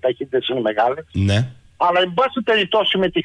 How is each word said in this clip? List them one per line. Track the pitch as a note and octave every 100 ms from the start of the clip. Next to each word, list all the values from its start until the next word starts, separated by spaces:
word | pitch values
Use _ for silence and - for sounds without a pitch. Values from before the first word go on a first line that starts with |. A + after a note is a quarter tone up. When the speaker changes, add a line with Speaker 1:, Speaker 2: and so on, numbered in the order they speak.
| B2+
Speaker 1:
οι |
ταχύτητες | B2 C#3 C3 -
είναι | C3
μεγάλες. | A2 G#2+ A#2+ C#3+ D#3+
Speaker 2:
Ναι. | - G2 G2+ B2+ - _ -
Speaker 1:
Αλλά, | F3 F3+
εν | F#3
πάση | F3 C4 B3+
περιπτώσει, | A#3 A3 F#3 G#3+ G3 G3+
με | F#3+
τη | -